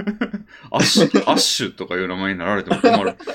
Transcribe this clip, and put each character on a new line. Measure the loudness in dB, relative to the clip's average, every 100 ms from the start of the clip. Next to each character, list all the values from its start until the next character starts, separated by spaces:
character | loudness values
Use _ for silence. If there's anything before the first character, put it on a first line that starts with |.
| -6
<laughs> | -6 -8 -8 -14 -20 -6
ア | 0
ッ |
シ | 2 4 4
ュ、 | 4
ア | 2 2
ッ |
シ | 0 -2 -4
ュ |
と | -6 -6
か | -4
い |
う | -4
名 | -4
前 | -4
に | -2
な | -2
ら | -2
れ |
て | 0
も | 2
困 | 4 4
る。 | 0 -6 -12